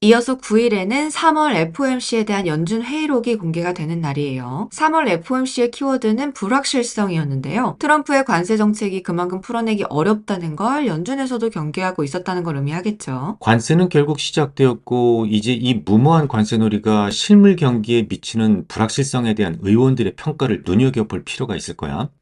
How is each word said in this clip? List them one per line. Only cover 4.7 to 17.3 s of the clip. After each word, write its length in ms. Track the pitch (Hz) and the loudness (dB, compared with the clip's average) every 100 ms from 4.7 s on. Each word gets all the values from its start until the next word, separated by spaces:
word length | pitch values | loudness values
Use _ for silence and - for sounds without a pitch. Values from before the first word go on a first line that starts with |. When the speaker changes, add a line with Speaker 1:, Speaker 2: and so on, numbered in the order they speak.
Speaker 1:
삼월 340 | - 311 320 277 | -2 0 0 0
에프오엠씨의 640 | 165 - 254 254 - 240 | -2 -2 -4 -2 -2 -2
키워드는 640 | - 277 262 220 220 285 | -2 -2 0 0 -2 -2
불확실성이었는데요. 1400 | 269 196 262 277 269 240 - 202 165 147 135 139 180 233 - | -6 -2 -2 0 -2 -2 -2 -2 -2 -4 -4 -4 -2 -4 -2
트럼프의 460 | 294 302 294 277 | 0 0 2 0
관세 320 | 269 170 180 220 | 2 0 0 0
정책이 480 | 214 208 208 190 | 2 0 -4 -6
그만큼 360 | 185 170 180 185 | -4 -4 -4 -6
풀어내기 440 | - 233 226 214 - | -6 -4 -2 -2 -2
어렵다는 680 | 143 185 214 - 190 165 156 | 0 2 0 -2 -6 -4 -4
걸 320 | 214 285 262 | -2 0 -2
연준에서도 640 | 156 180 277 269 240 226 | -2 -4 -4 -4 -2 -4
경계하고 520 | 185 151 147 185 185 | -4 -6 -4 -4 -2
있었다는 400 | 139 180 180 180 | -4 -4 -4 -4
걸 140 | 170 143 | -2 -2
의미하겠죠. 800 | 139 165 208 214 - 127 147 214 | -2 -2 -4 -6 -6 -6 -6 -4
Speaker 2:
관세는 520 | - 117 - 160 175 | 0 0 2 2 4
결국 280 | 151 143 147 | 2 2 -2
시작되었고 1080 | - - 143 - 131 117 - 123 120 117 110 | -2 -2 -2 2 2 2 -2 2 4 2 2
이제 220 | 107 107 | 0 0
이 220 | 120 123 | -2 0
무모한 520 | 113 - 107 139 165 143 | -2 4 4 6 4 2
관세놀이가 840 | 110 104 113 110 104 110 107 101 | 0 2 2 2 0 2 2 0
실물 420 | 98 - | 0 6